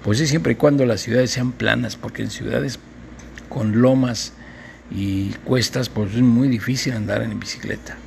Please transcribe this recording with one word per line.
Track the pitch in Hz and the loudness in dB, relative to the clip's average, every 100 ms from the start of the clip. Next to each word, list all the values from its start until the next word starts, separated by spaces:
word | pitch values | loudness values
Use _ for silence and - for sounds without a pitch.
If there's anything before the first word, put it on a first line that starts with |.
Pues | - 107 | 0 0
sí, | 156 | 2
siempre | 156 165 | 2 2
y | 120 | 4
cuando | 147 143 127 | 4 6 4
las | 104 | 2
ciudades | - 117 127 | 0 2 2
sean | - 127 | 0 -2
planas, | 123 110 110 117 - | 0 0 0 -2 -6
porque | - - | -12 -8
en | 113 | -8
ciudades | - - 120 139 120 - - - - - - - | -6 -4 -2 -2 -6 -14 -20 -20 -18 -18 -18 -10
con | - 110 107 | -4 0 4
lomas | 127 131 127 117 - - - - - - - | 6 6 2 -2 -8 -12 -20 -20 -20 -20 -10
y | 98 98 98 98 - - | -6 -2 -2 -2 -6 -2
cuestas, | 127 113 127 123 | 0 0 -2 -4
pues | - 104 | -2 -2
es | 110 | 4
muy | 127 117 135 | 6 6 4
difícil | 120 101 131 - | 0 -2 -2 -2
andar | 123 104 104 | -2 -2 -2
en | 113 104 | -2 -6
bicicleta. | - - - 104 - - | -8 -10 -8 -8 -10 -16